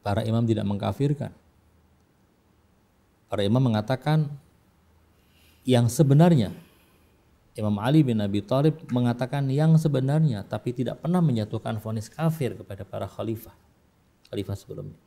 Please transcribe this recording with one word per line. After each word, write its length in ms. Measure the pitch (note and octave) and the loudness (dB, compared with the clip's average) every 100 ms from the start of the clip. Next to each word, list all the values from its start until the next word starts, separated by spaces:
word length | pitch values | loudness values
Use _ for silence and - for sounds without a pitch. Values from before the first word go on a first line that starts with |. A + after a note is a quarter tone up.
Para 240 | G#2 G2+ A2 | -2 -2 0
imam 160 | A2+ | 0
tidak 240 | A#2+ G#2+ G#2 | 0 0 -2
mengkafirkan. 640 | G2+ G#2 G#2 C#3+ D3 A2 - _ _ _ _ _ _ _ _ _ _ _ _ _ _ _ _ _ _ _ | -4 -4 -2 -2 -2 -6 -10 _ _ _ _ _ _ _ _ _ _ _ _ _ _ _ _ _ _ _
Para 120 | G2+ G2+ | -4 0
imam 160 | A#2+ | 2
mengatakan 680 | C3 G#2+ G#2+ C3 - D#3 C#3+ D3 _ _ _ _ _ _ _ _ _ _ _ _ | 2 0 0 -4 0 0 0 -6 _ _ _ _ _ _ _ _ _ _ _ _
yang 240 | - B2 A#2+ | 2 2 2
sebenarnya. 680 | A2+ D#3+ C#3 F3 D#3+ F#2 - - _ _ _ _ _ _ _ _ | 2 4 6 8 6 2 -4 -18 _ _ _ _ _ _ _ _
Imam 240 | - G#2+ G2+ | -6 -2 0
Ali 240 | A2+ D#3 | 2 4
bin 160 | C#3 A2 | 4 2
Abi 240 | G#2 G2+ | 0 -2
Thalib 320 | G2 C3 D3+ D#3 - | -2 0 2 0 -4
mengatakan 560 | B2 A#2+ A#2+ C3 C#3+ C#3 | 0 0 0 -4 -4 -2
yang 320 | C3+ D#3 D#3+ | 2 4 4
sebenarnya, 640 | D#3+ C#3 C3 D3+ D#3+ G#2+ | 4 0 0 2 2 0
tapi 320 | G2 A2 - | -6 -6 -6
tidak 240 | A#2+ B2 - | -4 -4 -4
pernah 240 | - F3+ | -2 0
menjatuhkan 560 | E3 A#2 G#2+ A2+ - A2 | 2 0 -2 -6 -6 -8
vonis 320 | A2 A2 G#2+ | -6 -8 -8
kafir 480 | - E3 D#3+ B2+ G2 | -4 -2 -2 -4 -6
kepada 240 | G2+ G2 | -14 -14
para 240 | G#2 G#2 G2+ | -12 -10 -10
khalifah, 480 | - G#2+ A2+ - _ _ _ _ _ _ _ _ | -8 -6 -6 -10 _ _ _ _ _ _ _ _
khalifah 320 | G#2 G2+ G2+ | -10 -8 -8
sebelumnya. 400 | - G#2 G2+ - | -10 -14 -14 -16